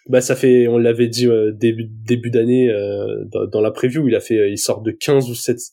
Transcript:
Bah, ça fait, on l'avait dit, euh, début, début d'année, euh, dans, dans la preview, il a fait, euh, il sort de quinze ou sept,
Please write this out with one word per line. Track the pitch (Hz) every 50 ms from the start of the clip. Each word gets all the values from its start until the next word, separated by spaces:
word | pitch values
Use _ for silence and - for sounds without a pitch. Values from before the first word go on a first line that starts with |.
| _ -
Bah, | 127 127
ça | 123 - 135
fait, | 123 - 131 123 123 120
on | 117 117 120
l'avait | 117 117 117 117 123 117
dit, | 113 117 123 120
euh, | 117 110 107 104 107
début, | 104 117 117 113 113 113
début | 110 110 110 110 110 120 120 120 120
d'année, | 120 120 113 120 123 127 127 123
euh, | 110 104 101 101 101 101 101 104 107 104 104
dans, | 101 - - 104
dans | 101 104 107
la | 107 107
preview, | 104 - - 127 123 156 156 131
il | 113
a | 104
fait, | - - 117 107
euh, | 104 101
il | 104 98
sort | - - 110 101 107
de | 110
quinze | 107 - - - 147 139 131 120
ou | 120
sept, | 120 - - 120 120 - -